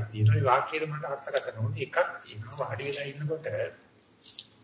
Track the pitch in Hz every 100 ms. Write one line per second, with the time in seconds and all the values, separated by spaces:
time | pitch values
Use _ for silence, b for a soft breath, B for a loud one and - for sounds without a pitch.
0 | 110 107 110 104 135 131 151 156 156 147
1 | 170 - - 135 - 113 110 107 131 165
2 | - - - 107 113 - 120 113 139 143
3 | 143 139 151 156 - 104 - - - _
4 | _ _ - - - _